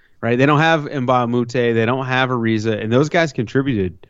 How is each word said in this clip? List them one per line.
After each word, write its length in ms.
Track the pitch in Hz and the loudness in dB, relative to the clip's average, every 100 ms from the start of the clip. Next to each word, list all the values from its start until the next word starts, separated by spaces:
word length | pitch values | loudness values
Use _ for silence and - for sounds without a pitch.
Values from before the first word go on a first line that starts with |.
| _ _ | _ _
right? 160 | 113 123 | -2 2
They 100 | 139 | 2
don't 120 | 147 | 4
have 240 | 160 165 143 | 4 2 -2
Mbah 380 | 143 123 127 | -4 0 0
a 20 | 120 | 0
Moute, 240 | 120 120 | -2 -2
they 340 | 127 120 113 113 | -2 0 2 0
don't 200 | 131 131 | -2 -2
have 240 | 127 131 | -2 0
Ariza, 520 | 123 113 110 110 104 | 0 0 0 0 -4
and 100 | 110 | 0
those 160 | 127 151 | 2 2
guys 240 | 170 165 | 0 0
contributed 760 | - 110 135 139 107 92 - - | -2 -2 -2 0 -2 -4 -6 -20